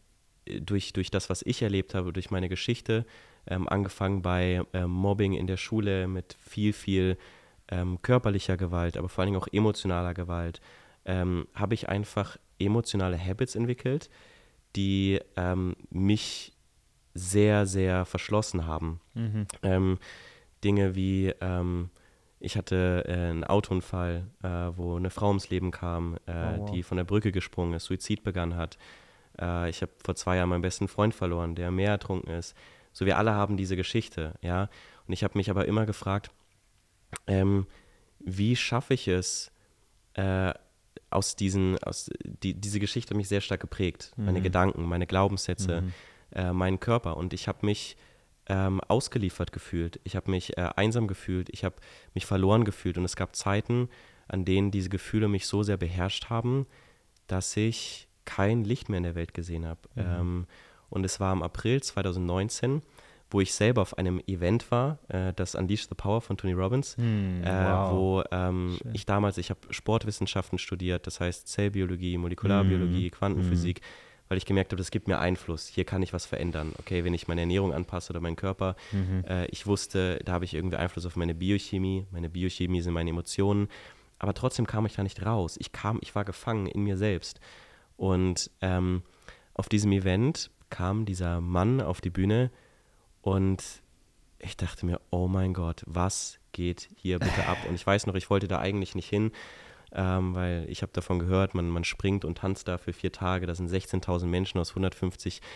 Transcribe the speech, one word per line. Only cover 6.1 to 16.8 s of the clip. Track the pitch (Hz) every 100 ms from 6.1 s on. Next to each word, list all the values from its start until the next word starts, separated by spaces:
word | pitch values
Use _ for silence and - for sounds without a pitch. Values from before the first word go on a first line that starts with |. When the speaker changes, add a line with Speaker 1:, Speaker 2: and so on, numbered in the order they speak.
| 92 - -
Speaker 1:
viel, | - - 104
viel, | 101 - 95 92 90 - - - _ -
ähm, | 90 90 90
körperlicher | - 123 110 98 - 90
Gewalt, | 90 87 85 -
aber | 90
vor | -
allen | 95
Dingen | 95
auch | -
emotionaler | 101 107 - 98 87 90
Gewalt, | 87 87 85 85 - - - - _
ähm, | 95 92 90 87 -
habe | - 101
ich | 113 -
einfach | 101 104 104 98 - _ -
emotionale | 98 113 - 101 92 87
Habits | 92 98 127 110
entwickelt, | 120 120 127 147 - - - - _ _ _ 98
die, | 98 98 98 95 - -
ähm, | 90 92 90 - -
mich | 90 98 107 - - - _ _ _